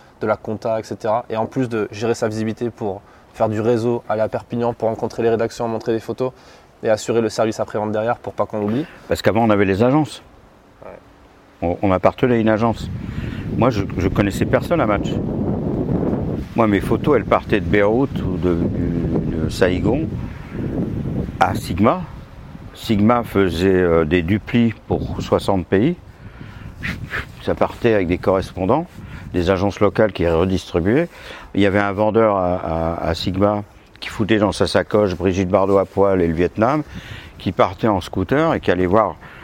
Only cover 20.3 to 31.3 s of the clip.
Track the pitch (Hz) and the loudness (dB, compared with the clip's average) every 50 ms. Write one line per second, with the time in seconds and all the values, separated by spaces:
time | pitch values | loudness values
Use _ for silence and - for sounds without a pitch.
20.3 | - - - - - - - - - - - - - - - - - - - - | -10 -12 -14 -12 -8 -8 -6 -4 -4 -4 -4 -4 -4 -6 -6 -4 -4 -4 -6 -4
21.3 | - - 92 90 98 - - - 98 87 104 123 170 185 170 - - - - - | -2 0 0 0 0 -2 -4 -4 0 2 4 4 2 2 -4 -10 -14 -16 -18 -18
22.3 | - - - - - - - - - - - - 113 98 104 113 120 120 113 - | -18 -20 -18 -18 -16 -16 -16 -18 -16 -8 -4 0 2 4 4 4 4 2 0 0
23.3 | - 98 98 90 82 82 92 98 92 92 90 87 82 82 80 73 87 90 82 82 | 2 2 2 2 2 2 2 4 4 4 4 4 4 4 4 4 2 2 2 2
24.3 | 107 104 - - - 117 117 117 104 - - - 95 73 65 - - - 87 - | 0 -2 -2 0 2 2 2 2 0 -4 -4 -4 -2 -2 -2 -4 -6 -6 -2 0
25.3 | 107 87 - - 101 92 82 - 98 95 117 165 175 - - - - - - - | 0 0 2 0 -2 -2 0 2 2 2 2 2 0 -4 -10 -20 -20 -20 -20 -18
26.3 | - - - - - - - - - - - - - - - - - - - - | -18 -18 -18 -18 -18 -16 -16 -16 -14 -10 -10 -10 -8 -10 -10 -8 -8 -8 -10 -10
27.3 | - - - 98 87 - 95 - - - - 117 110 101 92 80 90 82 - 101 | -14 -8 -6 -4 -2 0 0 -2 0 2 2 4 4 4 2 0 0 0 2 2
28.3 | 95 95 90 - - 87 92 92 123 156 175 - - - - - - - - - | 2 2 0 -4 -4 -2 0 2 2 0 -2 -4 -12 -16 -16 -14 -14 -14 -10 -4
29.3 | - 90 85 90 98 87 98 101 - - 104 98 - - 110 104 - - 85 85 | -2 0 2 2 2 2 0 -2 0 2 2 2 4 4 2 2 2 0 0 2
30.3 | 82 80 92 95 95 87 - - - 87 80 98 117 151 170 170 - - - - | 4 4 2 2 0 -2 -2 -2 -2 0 2 2 2 2 0 -2 -6 -14 -18 -16